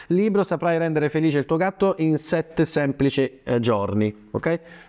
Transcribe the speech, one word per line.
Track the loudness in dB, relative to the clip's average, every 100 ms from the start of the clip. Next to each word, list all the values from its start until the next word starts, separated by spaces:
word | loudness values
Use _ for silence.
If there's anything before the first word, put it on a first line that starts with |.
| -2
libro | 0 2 2
saprai | 0 -2 0 0
rendere | 0 0 0
felice | 0 2 0
il | 0
tuo | 0
gatto | -2 0 0 2
in | 0 0
sette | 0 -2 -2 -2 0
semplici, | 0 -2 0 0 2 -2 -2
eh, | -4 -2
giorni, | 0 0 0 0 -2 -2 -8
ok? | -6 -4 -4 -8 -20